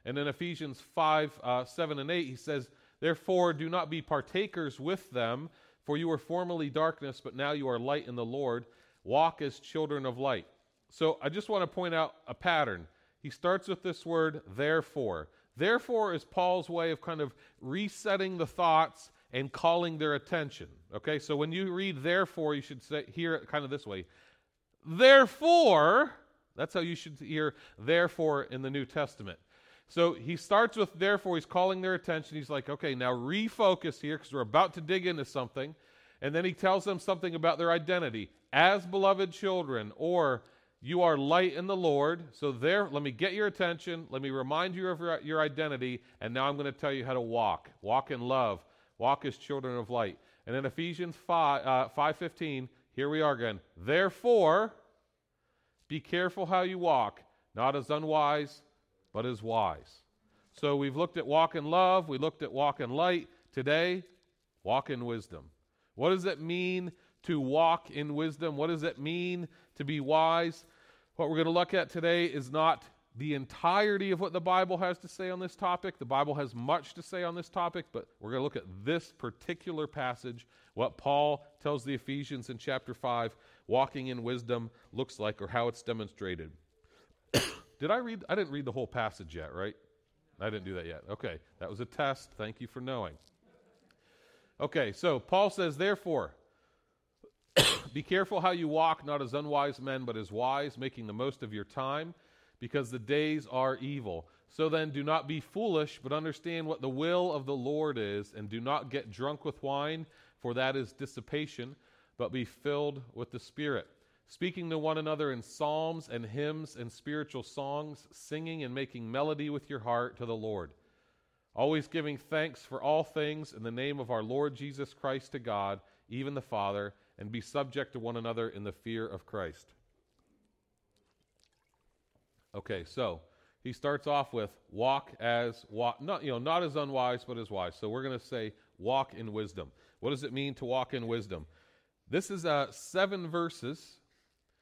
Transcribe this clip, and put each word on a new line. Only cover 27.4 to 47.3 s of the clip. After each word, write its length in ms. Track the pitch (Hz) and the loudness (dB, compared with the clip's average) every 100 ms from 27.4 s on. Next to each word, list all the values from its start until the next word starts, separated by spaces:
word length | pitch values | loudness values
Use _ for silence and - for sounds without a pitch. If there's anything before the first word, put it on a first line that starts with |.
| 151 - - - | 0 -2 -12 -6
"therefore" 640 | 113 170 175 - 156 143 - | 2 4 4 2 2 2 -2
in 180 | 131 | -6
the 60 | 135 | -4
New 160 | 139 127 | -4 -4
Testament. 540 | 156 139 - 98 82 _ _ _ - _ | -4 -4 -6 -14 -14 _ _ _ -20 _
So 260 | 170 170 | 2 4
he 240 | 135 120 170 | 2 -6 -8
starts 400 | - 202 233 220 | 4 6 6 2
with 160 | 196 | -2
"therefore." 420 | 160 190 202 190 165 | 2 2 2 0 -2
He's 100 | - | 0
calling 360 | 180 185 185 | 2 2 2
their 140 | 185 180 | 0 -2
attention. 420 | - 160 - 151 | -2 -4 -4 -10
He's 120 | 139 | -6
like, 200 | 143 135 | -4 -4
"Okay, 260 | 143 156 127 | -4 -4 0
now 160 | 127 | 0
refocus 880 | 123 127 196 220 - 202 180 165 - | 0 0 0 0 4 4 4 0 -6
here 180 | 147 151 | -6 -6
'cause 140 | - | -4
we're 100 | 135 | -4
about 320 | 110 143 185 175 | 4 4 4 2
to 60 | |
dig 240 | 156 190 180 | -2 0 0
into 200 | 160 135 | -2 -4
something." 500 | 139 120 139 143 160 _ _ _ _ | -6 -4 -6 -6 -10 _ _ _ _
And 120 | 139 160 | -2 0
then 100 | 185 | 0
he 80 | |
tells 300 | - 190 190 | 2 4 4
them 160 | 202 185 | 2 -2
something 360 | - 180 180 165 | 0 0 -2 2
about 220 | 165 151 | 2 4
their 140 | 170 | 4
identity. 600 | 170 156 180 151 110 98 _ _ | 2 2 0 0 -4 -8 _ _
"As 320 | 135 175 202 175 | 8 8 6 2
beloved 460 | 196 196 190 190 | 4 6 6 0
children," 600 | - 190 185 147 120 107 - | -2 0 0 0 -2 -4 -4
or, 480 | 160 175 147 120 - _ _ _ | 2 4 4 2 -4 _ _ _
"You 200 | 127 175 | -2 4
are 160 | 170 147 | 6 6
light 360 | 139 170 185 | 4 4 4
in 140 | 147 185 | 0 -2
the 80 | 190 | 2
Lord." 580 | 170 143 147 170 151 | 4 4 4 0 -6
So 180 | - 147 | -4 -4
there, 360 | 120 147 202 185 | 0 2 4 2
let 140 | 143 | -2
me 80 | 143 | -4
get 220 | 113 185 | -2 -2
your 140 | 196 208 | 0 -2
attention. 600 | - 175 170 180 165 165 | 0 -2 -2 -6 -8 -6
Let 120 | 135 | -6
me 80 | 139 | -4
remind 460 | 135 131 156 185 180 | -2 0 0 0 -2
you 120 | 185 | -4
of 120 | 160 | -2
your, 200 | 170 160 | -2 -4
your 200 | 147 156 | 0 2
identity. 600 | 151 139 156 131 127 127 - - | 2 0 -2 -2 -4 -6 -12 -10
And 140 | 113 | -6
now 140 | 127 139 | 0 0
I'm 100 | 143 | 0
gonna 140 | 139 | -4
tell 200 | - 147 | -4 -4
you 140 | 135 123 | -2 -2
how 80 | |
to 80 | 127 | -4
walk. 480 | 117 | 0